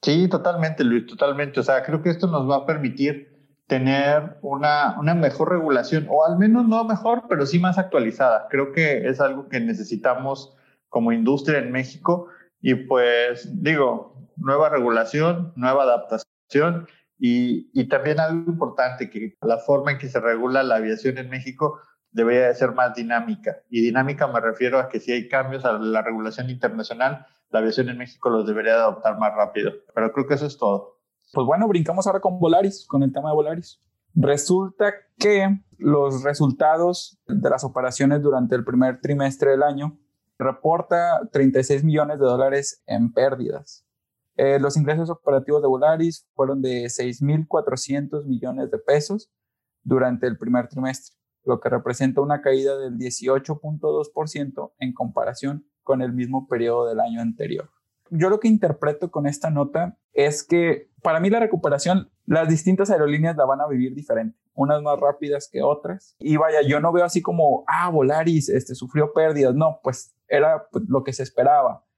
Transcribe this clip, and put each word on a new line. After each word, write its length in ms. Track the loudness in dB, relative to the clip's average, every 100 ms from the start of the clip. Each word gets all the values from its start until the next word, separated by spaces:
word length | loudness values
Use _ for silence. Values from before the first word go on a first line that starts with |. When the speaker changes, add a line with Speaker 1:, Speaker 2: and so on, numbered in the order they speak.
Speaker 1:
Sí, 260 | 2 2 2
totalmente, 540 | 2 -2 0 -2 0
Luis, 240 | 0 0 -2
totalmente. 540 | -2 -2 0 -4 -2
O 20 |
sea, 220 | 0 0
creo 180 | 0 -2
que 80 | -2
esto 160 | 0 0
nos 240 | 0 0
va 60 | 0
a 100 | 0
permitir 680 | -2 -4 -2 -2 -2 -12 _ _ _ _
tener 680 | 0 2 2 2 2 0 -12
una, 580 | -8 -2 0 2 0 0
una 140 | 0
mejor 360 | 2 0 0 0
regulación, 560 | 0 2 0 2 -2 0
o 160 | 2 2
al 100 | 4
menos 300 | 4 6 4
no 160 | 2
mejor, 380 | 0 -2 0 -2 0
pero 180 | -2 0
sí 120 | 2
más 200 | 2 0
actualizada. 680 | 0 0 0 2 2 2 0
Creo 220 | -4 -2
que 360 | 0 0 0 -2
es 120 | 0
algo 280 | 0 -2 -6
que 100 | -4
necesitamos 920 | -2 -4 -6 -2 0 0 -4 -8 -12 _ _ _ _
como 220 | -2 0
industria 460 | 2 2 2 0 -2
en 140 | -2
México. 560 | -6 -6 -6 -2 -2 -4 -20 _ _
Y 140 | -2
pues, 880 | -2 0 2 4 2 0 -2 -8 -4
digo, 680 | -2 2 2 0 -8 -20 -20 -8
nueva 320 | -2 2 2
regulación, 840 | 2 2 0 0 0 0 0 -6 -2
nueva 260 | 0 2
adaptación 1040 | 4 2 0 -8 -8 _ _ 0 0 -2 -8 _ _ _
y, 520 | 0 2 0 -2 -4 -4
y 100 | 0
también 320 | 0 0 0
algo 300 | 0 -2 -4
importante, 600 | -4 -4 -2 -2 -2 -10
que 240 | -8 -12 _
la 160 | -2 -2
forma 340 | 0 0 0
en 60 | -6
que 100 | -6
se 120 | -4
regula 420 | -2 -2 0 0
la 140 | 0 0
aviación 420 | 0 -2 -4 -6
en 100 | -10
México 500 | -12 -12 -4 -4 -4 _ _ _
debería 380 | 0 2 4 4
de 60 |
ser 180 | 2 -2
más 220 | 0 -2
dinámica. 680 | -2 -4 -4 -4 -6 -6 -10 _
Y 140 | 0
dinámica 440 | 0 2 -2 -2 -2
me 120 | 0
refiero 380 | -2 -2 0 0
a 100 | -2
que 120 | -6
si 120 | -4
hay 160 | -6 -2
cambios 360 | -4 -2 -4 -2
a 80 |
la 260 | -2 0 -2
regulación 480 | -2 -6 -8 -8 -8
internacional, 760 | -4 -4 -4 -10 -2 -2 -2 -14 _ _
la 80 | 0
aviación 320 | 0 0 -2
en 80 | -4
México 320 | -12 -6 0
los 160 | 0 0
debería 280 | -2 2
de 60 | 4
adoptar 380 | 2 2 -4 0
más 160 | -2
rápido. 380 | 0 0 0 -4 -4 _
Pero 180 | -2 -2
creo 140 | -2 -2
que 80 |
eso 120 | -2 -2
es 100 | -2
todo. 440 | 0 0 -4 _ _ _ _
Speaker 2:
Pues 120 | -2 0
bueno, 220 | 2 2
brincamos 380 | 0 0 0 0
ahora 140 | 0
con 180 | -2 0
Volaris, 480 | 2 4 2 -2 -4
con 140 | 0
el 100 | 0
tema 160 | 0 -2
de 60 |
Volaris. 460 | 0 0 -4 -10 -20 _ _ _
Resulta 800 | 0 2 2 2 0 0 0 0 0 _ _
que 420 | 2 4 4 0 _ _
los 460 | 2 4 2 0
resultados 1000 | -2 2 0 4 2 4 2 0 -8 _ -6
de 240 | 0 0
las 120 | 0
operaciones 600 | -2 -4 -4 0 2 4
durante 320 | 2 2 2
el 100 | 0
primer 360 | 0 2 2 0
trimestre 500 | -4 0 -2 2 2
del 140 | 4
año 340 | 2 0 -8 -10 _ _ _ _
reporta 840 | -4 -2 0 0 0 0 2 0 0
treinta 280 | 2 4 4
y 40 |
seis 200 | 2 2
millones 340 | 2 2 0 2
de 80 | 2
dólares 560 | 4 2 2 -4 -12 -6
en 260 | 0 0
pérdidas. 760 | 2 0 0 -6 -8 -10 -20 _ _ _ _ _ 0
Eh, 220 | 2 2
los 180 | 2 0
ingresos 320 | 0 0 -2
operativos 540 | -4 0 0 2 2
de 60 | 2
Volaris 600 | 2 2 2 0 -4 _
fueron 260 | -4 -2 0
de 280 | -2 -2 -4
seis 320 | -4 -6 -2
mil 240 | 0 0 0
cuatrocientos 800 | -2 -2 -4 -4 -4 -4 -8 -4
millones 420 | -6 -6 -8 -6
de 60 | -6
pesos 540 | 0 0 0 -8 -8 _ _ _ _ _
durante 420 | -2 0 2 0 -2
el 100 | -4
primer 300 | -2 -2 -2
trimestre, 500 | -6 -6 -8 -14 _ _ _
lo 160 | -4 -2
que 80 | -2
representa 520 | -2 -4 -2 0 0
una 220 | 0 0
caída 340 | 2 2 2 -2
del 220 | -6 -6
dieciocho 640 | -8 -6 0 0 -2 -8
punto 320 | -6 -4 -2
dos 180 | -2 -4
por 180 | -6 -6
ciento 460 | -6 -8 -10 -14 _
en 120 | -8
comparación 760 | -6 -4 -4 -4 -6 -8 -8 -14 _
con 180 | -2 -2
el 100 | 0
mismo 360 | -4 -4 -4 -4
periodo 400 | -2 0 0 -2
del 100 | -2
año 220 | -4 -4
anterior. 500 | -6 -6 -6 -8 -10 _ _ _ _
Yo 180 | -2 0
lo 120 | 2
que 80 | 2
interpreto 640 | 2 2 -2 -4 -4 -6
con 160 | -4 -4
esta 240 | -4 -4
nota 480 | -2 -2 -2 -4 -8 _
es 300 | 0 0 0
que 480 | 0 2 2 0 -4 _
para 200 | -2 0
mí 100 | 2
la 100 | 2
recuperación, 720 | 2 0 0 0 2 0 -2 _ -2
las 220 | 0 2
distintas 420 | 2 2 2 2
aerolíneas 460 | 2 2 2 0 2
la 100 | 2
van 140 | 2
a 80 | 0
vivir 260 | 0 -2
diferente, 420 | -4 -4 -2 -2 -10 _
unas 300 | -2 0 2
más 160 | 0 0
rápidas 500 | 0 0 -4 -6 -6
que 120 | -2
otras. 540 | -2 -2 -4 -12 _ _
Y 180 | 0 2
vaya, 240 | 4 2 2
yo 140 | 2
no 120 | 2
veo 120 | 2
así 180 | 2 0
como, 420 | -2 2 2 2 -2
ah, 220 | -2 0
Volaris, 600 | 2 2 2 2 2 2
este, 260 | -2 -2
sufrió 380 | -12 -6 -2 0
pérdidas. 420 | 2 2 4 2
No, 260 | 4 0 0
pues 320 | -6 -8 -12 _ _
era, 380 | 2 2 2 -2
pues, 140 | -8 -2
lo 140 | -2
que 100 | -2
se 100 | -8
esperaba. 640 | -6 0 4 4 2 -4 _